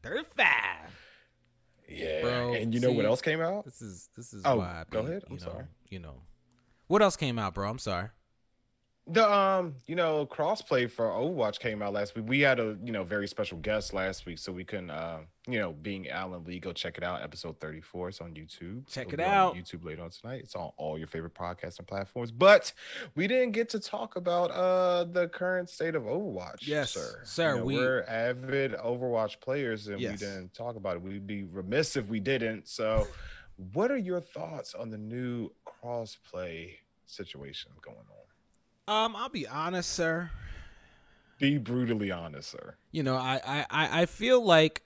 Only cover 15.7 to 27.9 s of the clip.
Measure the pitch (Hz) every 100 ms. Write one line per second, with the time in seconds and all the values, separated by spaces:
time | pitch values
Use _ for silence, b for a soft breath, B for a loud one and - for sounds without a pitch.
15.7 | 76 80 95 78 78 95 90 85 90 92
16.7 | 85 87 - 87 90 80 - 85 80 78
17.7 | 78 - 90 90 - 87 78 78 - 87
18.7 | 113 139 135 113 - 180 202 185 90 -
19.7 | 82 82 78 85 - 113 131 - 92 80
20.7 | - 78 78 80 82 82 - 87 90 80
21.7 | - 92 101 98 123 117 117 190 208 -
22.7 | B B B B - 196 254 247 214 233
23.7 | 220 - 208 220 185 175 175 175 185 185
24.7 | 185 180 175 170 175 175 - 180 185 180
25.7 | - 165 156 110 156 202 95 90 - 147
26.7 | 151 131 95 76 - - - 165 127 120
27.7 | 143 127